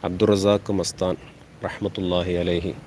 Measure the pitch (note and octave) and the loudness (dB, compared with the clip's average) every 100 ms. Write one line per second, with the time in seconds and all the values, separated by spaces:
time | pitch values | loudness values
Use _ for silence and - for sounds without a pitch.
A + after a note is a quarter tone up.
0 | F#2+ F2+ G#2+ G2+ G2+ G2+ - G2 E2+ - | -4 2 4 4 4 2 0 -2 -2 -2
1 | F#2 - - - - - F#2 - G2+ G2+ | -2 -2 -10 -20 -20 -10 -10 -4 -6 -2
2 | F#2 F2 F2 F2 F2 E2+ F2+ - | 0 0 0 0 0 0 -2 -8